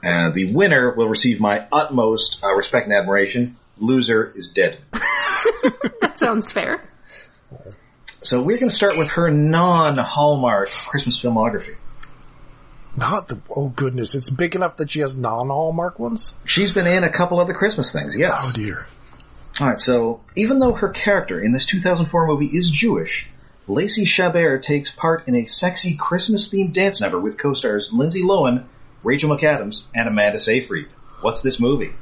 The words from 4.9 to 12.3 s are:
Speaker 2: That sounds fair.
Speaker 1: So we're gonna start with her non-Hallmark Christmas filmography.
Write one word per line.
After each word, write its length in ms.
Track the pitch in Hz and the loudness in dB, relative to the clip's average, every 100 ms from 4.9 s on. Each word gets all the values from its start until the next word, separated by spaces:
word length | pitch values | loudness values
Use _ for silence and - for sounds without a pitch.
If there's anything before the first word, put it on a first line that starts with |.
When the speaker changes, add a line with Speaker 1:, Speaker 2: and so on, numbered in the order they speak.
| - - - - - 453 453 494 - 554 - | -6 -2 -2 -2 0 0 2 0 0 -8 -2
Speaker 2:
That 160 | 392 - | -4 0
sounds 340 | 302 220 208 | -2 0 -2
fair. 320 | - - - - - - - - _ _ - 95 - _ _ - - | -4 -4 -6 -8 -20 -20 -20 -20 _ _ -20 -20 -20 _ _ -20 -10
Speaker 1:
So 200 | - 247 | -2 0
we're 140 | 139 240 | 0 2
gonna 120 | 247 | 2
start 260 | - 202 170 | 2 2 2
with 120 | 147 | 0
her 200 | - 170 | 0 2
non-Hallmark 1400 | 151 151 165 180 170 156 135 120 151 147 143 127 104 98 - - | 4 4 4 4 4 4 2 -2 2 2 4 2 2 0 -6 -6
Christmas 320 | - - 110 | -4 -2 -2
filmography. 540 | 123 113 110 104 - - - - - - - | 0 0 0 -2 -8 -12 -12 -14 -16 -18 -20